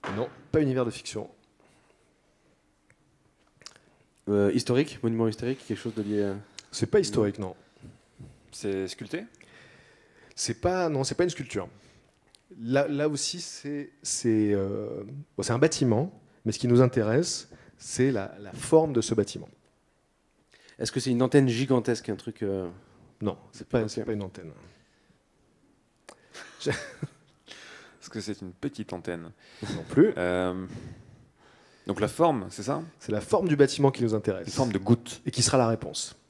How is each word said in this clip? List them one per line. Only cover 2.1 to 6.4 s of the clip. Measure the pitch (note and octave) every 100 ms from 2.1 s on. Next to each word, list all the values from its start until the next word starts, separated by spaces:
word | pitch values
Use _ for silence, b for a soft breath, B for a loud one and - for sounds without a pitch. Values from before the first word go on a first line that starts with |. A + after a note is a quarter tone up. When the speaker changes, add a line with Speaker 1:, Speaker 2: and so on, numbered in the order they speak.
| _ _ _ _ _ _ _ _ _ _ _ _ _ _ _ - b b b b _ -
Speaker 2:
Euh, | G2+ G2+
historique, | G#2+ - B2 D#3 -
monument | A2+ A2+ A2+
historique, | G#2+ A#2+ C3 -
quelque | G#2+
chose | A#2
de | A2
lié | G2+ G#2
à | G2+ G2